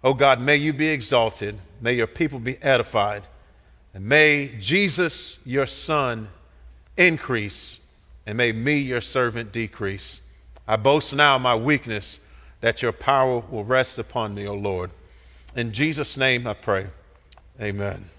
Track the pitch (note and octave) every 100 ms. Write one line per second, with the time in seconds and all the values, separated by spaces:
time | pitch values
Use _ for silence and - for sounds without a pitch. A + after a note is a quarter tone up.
0 | C3 C3+ C#3 B2+ B2+ D3 D3+ C#3 D#3 D3+
1 | G#2+ B2+ A2+ - G2+ G2+ F#2 - A#2 B2
2 | A2+ - D#3+ C3 A#2 C3 C#3+ B2+ A#2 A2+
3 | G2+ G#2 G2+ - - _ _ _ _ F#2+
4 | G2 D3 D3+ D3 C#3 A2+ F#2+ F3 G3+ D3
5 | F3 - - - - C3 C3 - - D3+
6 | C3 A2+ G#2+ - - - - - _ -
7 | F3+ D#3+ - B2 G#2 - - - _ _
8 | _ - - G#2+ A#2+ A2 B2 D3 C#3 B2
9 | - C3 B2 A#2 A2+ A2 A2 - G2+ G2
10 | - - - - - - - A2 A2 D3+
11 | - C#3 D3 C3+ B2+ A#2 B2 C#3+ A#2+ G#2+
12 | - - - - - - A2+ A2+ A#2+ A2
13 | - C#3 C3 B2 G#2+ A2+ G#2 C3 B2+ -
14 | A2+ B2 A2 G2+ G2+ G2+ G2+ F#2 F2+ -
15 | - - - - - - A#2 G#2+ D3+ D3+
16 | D3 - C3 B2 A#2+ G#2 - F#2+ F#2+ -
17 | _ _ _ - - - G#2 G2+ G2+ F#2+
18 | G2